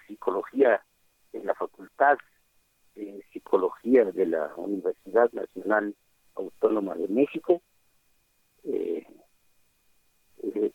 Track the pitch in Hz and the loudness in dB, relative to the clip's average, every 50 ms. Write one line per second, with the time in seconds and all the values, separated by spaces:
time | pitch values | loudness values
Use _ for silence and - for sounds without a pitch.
0 | - - 104 - - 98 92 98 - - - 135 135 123 107 - - _ _ _ | -2 -10 -16 -6 -4 -2 -2 -2 -4 -4 0 4 4 4 4 2 0 _ _ _
1 | _ _ _ _ _ _ - 113 - 95 - - 90 - - - 98 - _ - | _ _ _ _ _ _ -14 -10 -4 -4 -4 -4 -4 -8 -10 -18 -20 -20 _ 2
2 | 139 143 143 - - _ _ _ _ _ _ _ _ _ _ _ _ _ _ 104 | 4 4 4 2 0 _ _ _ _ _ _ _ _ _ _ _ _ _ _ -14
3 | 104 98 101 98 - _ _ - - - - 95 92 90 - - - 117 127 123 | -14 -14 -14 -16 -20 _ _ -18 -4 0 0 2 2 0 -2 -4 0 4 6 6
4 | 110 95 87 92 95 82 82 80 76 76 - 85 87 101 101 92 87 90 92 - | 6 4 2 0 0 0 0 -2 -4 -6 -8 -10 -6 -6 -6 -4 -4 -6 -6 -6
5 | _ 95 90 113 120 117 - 107 92 - _ 95 90 98 107 107 104 104 - - | _ 0 2 4 4 4 2 -4 -10 -10 _ -10 -4 0 0 0 0 -2 -6 -10
6 | _ _ _ _ _ _ _ - 95 90 - - - 135 110 110 98 92 85 85 | _ _ _ _ _ _ _ -12 -12 -12 -4 0 0 0 2 0 -2 -4 -4 -6
7 | 90 95 101 123 143 - - 160 - - 175 175 - _ _ _ _ _ _ _ | -4 -2 2 0 0 0 0 -6 0 0 0 0 0 _ _ _ _ _ _ _
8 | _ _ _ _ _ _ _ _ _ _ _ _ _ - - 90 87 87 82 82 | _ _ _ _ _ _ _ _ _ _ _ _ _ -6 -6 -4 -4 -6 -6 -8
9 | - - - - _ _ _ _ _ _ _ _ _ _ _ _ _ _ _ _ | -10 -14 -20 -20 _ _ _ _ _ _ _ _ _ _ _ _ _ _ _ _
10 | _ _ _ _ _ _ _ - - - - - - - | _ _ _ _ _ _ _ -10 -8 -6 -4 -2 -4 -4